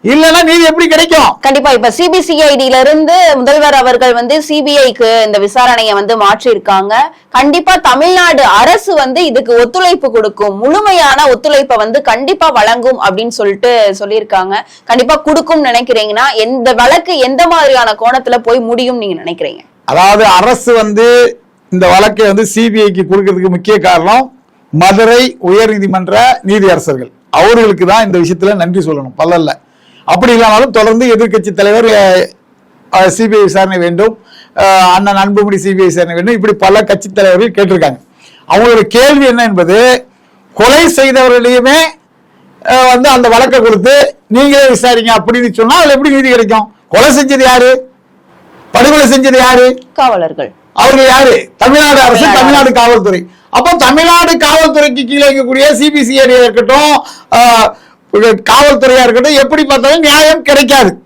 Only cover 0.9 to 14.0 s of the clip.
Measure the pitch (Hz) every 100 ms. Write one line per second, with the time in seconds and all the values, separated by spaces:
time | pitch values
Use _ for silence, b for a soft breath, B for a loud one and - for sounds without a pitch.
0.9 | 320 330 320 247 - 277 277 277 247 233
1.9 | 226 349 359 339 311 302 277 262 262 269
2.9 | 302 311 359 339 277 247 302 294 277 254
3.9 | 247 254 240 247 302 302 302 285 285 262
4.9 | 233 226 226 220 208 202 254 247 240 220
5.9 | 202 202 226 202 220 254 214 214 190 196
6.9 | 226 311 b b 247 285 349 349 370 277
7.9 | 254 339 370 349 285 247 202 262 403 403
8.9 | 320 262 269 330 240 233 233 240 359 359
9.9 | 349 269 226 214 214 208 196 247 370 415
10.9 | 370 285 269 294 247 302 285 277 233 214
11.9 | 269 285 226 277 392 320 247 214 233 240
12.9 | 254 196 190 233 233 202 196 240 233 208
13.9 | 196